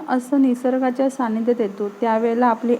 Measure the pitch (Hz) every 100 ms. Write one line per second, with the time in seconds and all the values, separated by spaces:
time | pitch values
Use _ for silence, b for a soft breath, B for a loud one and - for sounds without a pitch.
0 | 311 254 247 285 269 247 254 262 262 254
1 | 269 262 233 220 226 240 208 196 202 208
2 | 233 220 233 226 247 226 233